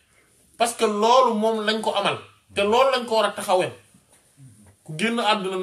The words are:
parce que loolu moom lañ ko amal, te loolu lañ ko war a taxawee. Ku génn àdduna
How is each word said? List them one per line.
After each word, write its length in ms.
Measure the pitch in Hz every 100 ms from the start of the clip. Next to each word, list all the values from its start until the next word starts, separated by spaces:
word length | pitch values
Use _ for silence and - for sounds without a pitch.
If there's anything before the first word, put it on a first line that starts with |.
| _ _ _ _ _ _
parce 160 | 143
que 100 | -
loolu 500 | 226 208 220 254 254
moom 300 | 214 220 226 214
lañ 140 | 220
ko 140 | 214
amal, 240 | 202 190 - - _ _
te 60 | -
loolu 280 | 202 233 269
lañ 120 | 254 233
ko 100 | 220
war 100 | 208
a 40 |
taxawee. 400 | 202 202 185 147 - _ _ _ _ _ _ 131 104 98 _
Ku 80 | - 156
génn 200 | 226 233
àdduna 380 | 208 214 185 185